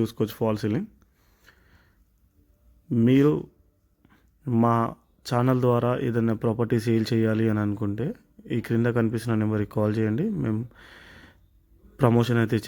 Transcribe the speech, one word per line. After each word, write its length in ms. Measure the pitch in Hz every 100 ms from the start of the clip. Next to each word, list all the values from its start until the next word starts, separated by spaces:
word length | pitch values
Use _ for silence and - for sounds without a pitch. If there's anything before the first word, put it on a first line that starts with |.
చూసుకోవచ్చు 340 | 113 - 107 -
ఫాల్ 180 | 113 107
సీలింగ్. 240 | 107 113 220 _ _ _ _ _ _ _ _ _ _ _ _ _ _ _ _ _ _ _ - 120 117
మీరు 240 | 135 143 156 - _ _ _ _ _ _ _ _ _ 139 117
మా 100 | 117 117 113 - _ _ -
ఛానల్ 320 | 123 123 127 123
ద్వారా 240 | 120 120 123 131
ఏదైనా 280 | 117 113 110
ప్రాపర్టీ 340 | 120 110 117 117 113
సేల్ 200 | 113 110
చేయాలి 340 | 113 110 110 113
అని 80 | 107
అనుకుంటే 420 | 104 104 104 104 135 247 _ _ - 120
ఈ 20 | -
క్రింద 180 | 117 120 117
కనిపిస్తున్న 380 | 113 117 117 110
నెంబర్కి 280 | 107 107 104 -
కాల్ 160 | 107 107
చేయండి. 280 | 110 110 208 190
మేము 180 | 123 110 123 - - - - - - _ _ _ _ _ - -
ప్రమోషన్ 380 | 127 117 117 117
అయితే 120 | 113 113